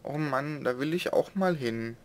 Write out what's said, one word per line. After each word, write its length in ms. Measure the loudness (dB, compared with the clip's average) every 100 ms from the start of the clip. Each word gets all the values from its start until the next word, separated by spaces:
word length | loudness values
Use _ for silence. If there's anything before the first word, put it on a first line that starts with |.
Oh 160 | -4 -2
Mann, 460 | 0 0 -2 -2
da 160 | -2 0
will 140 | 0
ich 200 | 0 2
auch 220 | 2 2 2
mal 200 | 2 2
hin. 400 | 0 -2 -6 -8